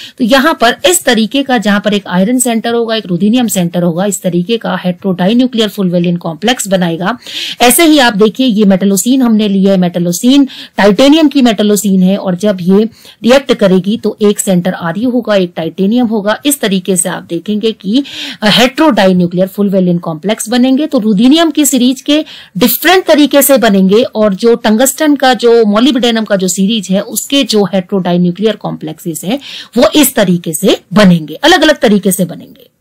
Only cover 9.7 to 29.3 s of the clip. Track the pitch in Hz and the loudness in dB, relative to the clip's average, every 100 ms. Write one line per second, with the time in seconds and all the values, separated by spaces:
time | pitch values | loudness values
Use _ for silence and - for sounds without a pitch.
9.7 | 185 175 175 175 175 247 285 269 - - | 2 0 -2 -4 0 2 4 2 -4 -10
10.7 | - 202 202 277 320 302 285 240 202 208 | 0 2 4 4 4 4 2 0 2 0
11.7 | 208 208 190 185 202 190 175 208 185 175 | 0 0 2 2 0 -2 -2 -2 0 2
12.7 | 196 226 - - - 220 269 269 233 196 | 2 2 -6 -20 -4 2 2 2 0 2
13.7 | 185 190 233 - - 208 202 - 180 185 | 2 0 -4 -4 -2 0 0 0 0 -2
14.7 | 185 170 180 254 240 220 202 180 175 165 | -6 -6 -4 -2 -2 0 -2 -2 -6 -8
15.7 | 165 190 247 226 220 202 220 285 285 214 | -2 0 0 0 -2 -2 -2 -4 -2 -2
16.7 | 190 180 185 180 165 180 170 190 208 226 | -2 -2 -2 -4 -8 -8 -8 -6 -4 -4
17.7 | 214 185 254 277 - 285 233 208 208 254 | -6 -4 -2 -4 -10 -14 -4 -2 0 0
18.7 | - 320 220 190 180 175 180 185 - 202 | 2 0 2 2 2 0 -2 -4 -2 -2
19.7 | 196 175 170 175 160 180 226 214 247 262 | 0 0 -2 -4 -8 -6 -6 -4 0 2
20.7 | 262 302 269 214 196 254 320 330 294 294 | 0 0 -2 0 2 4 4 2 0 0
21.7 | 254 247 254 - 294 302 - - 180 247 | 0 0 -2 -2 -2 -2 -12 -10 -2 -2
22.7 | - 311 381 370 294 294 285 269 269 226 | 0 2 2 2 2 4 2 4 2 4
23.7 | 196 190 208 254 214 214 190 233 233 233 | 2 4 2 0 0 -2 0 0 2 2
24.7 | 214 269 - 311 277 262 254 233 233 208 | 2 0 0 0 2 2 2 4 4 4
25.7 | 208 269 262 240 226 214 196 185 196 196 | 2 2 2 0 -2 -2 -2 -2 -2 -2
26.7 | 226 190 190 - 214 - 277 233 220 196 | -2 -2 -4 -4 -10 -4 -2 0 0 0
27.7 | 196 185 196 180 180 180 175 214 208 165 | -2 -4 -4 -2 0 -2 -2 -4 -4 -8
28.7 | 160 156 156 175 156 170 | -10 -12 -12 -12 -10 -6